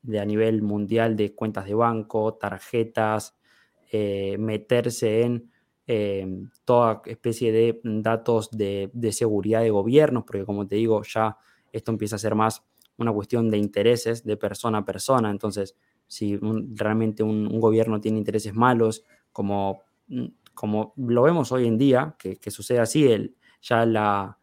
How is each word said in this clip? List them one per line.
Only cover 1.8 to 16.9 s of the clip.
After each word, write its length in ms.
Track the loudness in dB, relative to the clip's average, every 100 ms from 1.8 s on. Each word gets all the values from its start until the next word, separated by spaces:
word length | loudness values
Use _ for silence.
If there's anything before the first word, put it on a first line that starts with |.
| 2 0 -4 -2 -2
tarjetas, 1040 | -2 -8 -8 -4 -4 -2 -2 0 -2 -6 _ _ _ _ _ _
eh, 440 | -4 -2 -4 -4 -4
meterse 840 | -4 -6 0 0 0 -2 0 2
en 280 | 0 -2 -8 _ _ _ -4
eh, 400 | -2 -2 -4 -6 -10 -12 _
toda 380 | 2 4 4 0 -8
especie 440 | -6 -6 0 2
de 300 | 4 2 2
datos 680 | -4 -2 0 0 0 0 -2
de, 380 | -4 -4 -4 -6
de 180 | -4 -4
seguridad 520 | 0 0 0 0 2
de 80 | 2
gobiernos, 520 | 2 4 4 6 0
porque 200 | -4 -8
como 240 | -6 -6 -2
te 80 | -2
digo, 260 | 2 0
ya 340 | 0 -2 -2 -4 _ _ _
esto 180 | -10 -6
empieza 240 | -4 -4
a 60 | -4
ser 160 | -2 0
más 260 | 0 -2 _ _ _ -6
una 140 | -4
cuestión 380 | -4 -4 -2 0
de 80 | 0
intereses 680 | 0 2 2 2 0 -4
de 120 | -4 -4
persona 420 | -4 -4 -4 -4
a 60 |
persona. 460 | -4 -8 0 2 2
Entonces, 440 | -2 -6 -6 -8 _ _ _ _
si 300 | -8 -4 -4
un, 400 | -4 -4 -6 -4
realmente 460 | 0